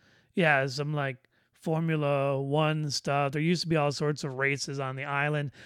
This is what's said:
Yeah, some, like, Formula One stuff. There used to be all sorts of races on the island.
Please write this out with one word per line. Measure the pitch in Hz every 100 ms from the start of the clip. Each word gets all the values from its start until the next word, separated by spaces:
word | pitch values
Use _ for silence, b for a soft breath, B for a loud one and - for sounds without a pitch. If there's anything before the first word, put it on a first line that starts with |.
| b b b
Yeah, | - 160 139 139
some, | 131 143
like, | 151 139 123 _ _ _ _
Formula | - 160 165 156 143 143 139 135
One | 139 147 156 156 151
stuff. | - - 143 143
There | 147
used | 160 175
to | 165
be | 151
all | 143
sorts | 139 151 147
of | 147
races | 127 139 139 - 139
on | 131 135
the |
island. | 143 143 147 151 143 -